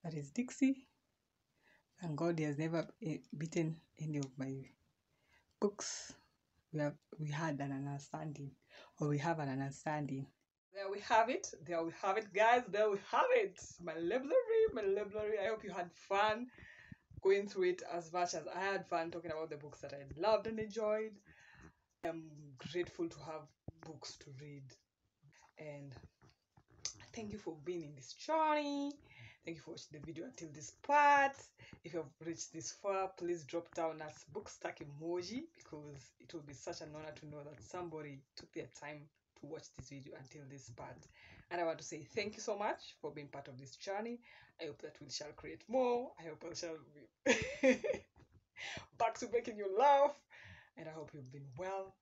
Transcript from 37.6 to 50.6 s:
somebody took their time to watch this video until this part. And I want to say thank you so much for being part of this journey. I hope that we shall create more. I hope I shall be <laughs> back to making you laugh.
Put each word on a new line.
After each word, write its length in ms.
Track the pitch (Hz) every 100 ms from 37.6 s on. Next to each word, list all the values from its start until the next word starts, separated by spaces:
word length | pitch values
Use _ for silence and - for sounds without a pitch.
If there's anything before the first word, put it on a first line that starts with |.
somebody 560 | 117 180 175 156 151 135 _
took 180 | - -
their 140 | - 120 -
time 200 | 147 151 151 _ _ -
to 60 | 147
watch 160 | 156 - -
this 120 | 131
video 240 | 139 143 -
until 220 | 135 156 135
this 180 | 135 120
part. 360 | - - - - - - - -
And 120 | 175
I 20 |
want 140 | 165 160
to 80 |
say 200 | - 151 -
thank 200 | - 202
you 60 | -
so 160 | - 202
much 380 | 214 - - -
for 100 | 151
being 180 | 151 143
part 180 | 139 143
of 100 | 127
this 200 | 131 -
journey. 420 | 196 196 226 240 - - - -
I 40 |
hope 160 | 165 -
that 160 | 151 -
we 80 | 143
shall 220 | - 147 -
create 260 | - - -
more. 420 | 254 247 240 277 -
I 40 | 165
hope 160 | 156
I 80 | 165
shall 220 | 170 170 160 - - - _
be 560 | 277 440 480 587 262 254
<laughs> 0 | - - - - - - _ - - - - -
back 180 | 226 -
to 100 | 233
making 260 | 226 233 208
you 160 | 202 190
laugh. 320 | 285 277 294 285 _ - - -